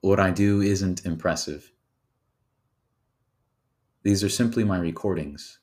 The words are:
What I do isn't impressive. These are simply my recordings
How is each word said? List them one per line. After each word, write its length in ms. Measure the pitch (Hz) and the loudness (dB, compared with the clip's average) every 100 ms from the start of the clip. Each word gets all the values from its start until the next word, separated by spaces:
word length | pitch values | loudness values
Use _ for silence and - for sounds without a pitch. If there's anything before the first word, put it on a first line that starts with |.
What 180 | 95 98 | 4 4
I 120 | 95 | 4
do 300 | 90 101 101 | 2 2 4
isn't 440 | 98 95 95 90 90 | 2 0 -2 -4 -6
impressive. 680 | 82 90 80 - 71 - _ _ _ _ _ _ _ _ _ _ _ _ _ _ _ _ _ _ _ _ _ _ _ | -4 -4 -4 -6 -12 -16 _ _ _ _ _ _ _ _ _ _ _ _ _ _ _ _ _ _ _ _ _ _ _
These 200 | 98 98 | 0 2
are 60 | 101 | 0
simply 340 | - 117 117 | 0 0 2
my 140 | 107 92 | 0 0
recordings 800 | 85 82 104 85 73 73 - - | -2 -4 -4 -4 -6 -12 -20 -20